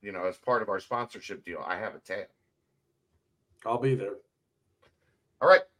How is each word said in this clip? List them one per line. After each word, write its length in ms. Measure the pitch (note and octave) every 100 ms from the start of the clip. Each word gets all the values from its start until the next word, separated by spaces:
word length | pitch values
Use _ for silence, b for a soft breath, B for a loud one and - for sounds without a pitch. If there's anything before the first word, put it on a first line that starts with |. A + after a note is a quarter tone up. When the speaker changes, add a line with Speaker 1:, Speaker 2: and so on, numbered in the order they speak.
Speaker 1:
you 100 | G2+
know, 140 | F#2 F#2
as 120 | -
part 260 | B2+ A#2+
of 60 | G#2
our 100 | G2
sponsorship 680 | - A#2+ A#2 G2+ - F#2+ F2
deal, 180 | D#2+ -
I 80 | F2+
have 160 | G#2+
a 60 | -
tail? 260 | - G2 - _ _ _ _ _ _ _ _ _ _ _ _ _
Speaker 2:
I'll 140 | A2+ A#2+
be 160 | C3+
there. 220 | A#2 G2 - _ _ _ _ _ _ _ _ _ _ _ -
Speaker 1:
All 80 | D#3
right. 120 | F#3 - _